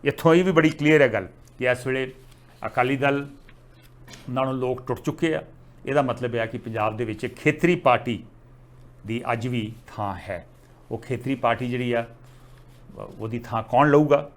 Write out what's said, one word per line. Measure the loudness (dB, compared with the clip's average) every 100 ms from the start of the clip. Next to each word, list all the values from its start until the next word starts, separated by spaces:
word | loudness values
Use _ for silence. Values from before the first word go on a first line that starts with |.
ਇੱਥੋਂ | -2 2 4 6
ਇਹ |
ਵੀ | 6
ਬੜੀ | 4 2
ਕਲੀਅਰ | 2 4 6
ਹੈ | 6
ਗੱਲ | 2 -6 -16 -20 -4
ਕਿ | -2
ਇਸ | 0 -2
ਵੇਲੇ | -4 -4 -10 -20 -20 -20 -12 -6
ਅਕਾਲੀ | -2 0 2
ਦਲ | 0 0 -4 -16 -20 -20 -20 -20 -20 -20 -20 -18 -8
ਨਾਲੋਂ | -2 -2
ਲੋਕ | -2 -2 -4 -6
ਟੁੱਟ | -6
ਚੁੱਕੇ | -4 -2 -2 -2
ਆ। | -6 -20 -20 -14 -2
ਇਹਦਾ | 0
ਮਤਲਬ | 0 -2 -4 -4
ਇਹ |
ਆ | -4
ਕਿ | -6
ਪੰਜਾਬ | -8 -4 -2 -2
ਦੇ | -6
ਵਿੱਚ | -6 -8
ਖੇਤਰੀ | -2 -2 2 0 2
ਪਾਰਟੀ | 2 2 0 -8 -10 -20 -20 -20 -20 -20 -20 -18 -8
ਦੀ | -6 -4
ਅੱਜ | -4 -2
ਵੀ | -4 -6 -10 -16
ਥਾਂ | -8 -8 -8
ਹੈ। | -8 -10 -10 -20 -20 -20 -12
ਉਹ | -12
ਖੇਤਰੀ | -6 -6 -4 -2
ਪਾਰਟੀ | 0 -2 -2
ਜਿਹੜੀ | -4 -2
ਆ, | -2 -4 -14 -20 -20 -20 -20 -20 -20 -20 -16 -16 -10
ਉਹਦੀ | -8 -8
ਥਾਂ | -6 -6
ਕੌਣ | 0 4 6
ਲਊਗਾ | 6 6 4 2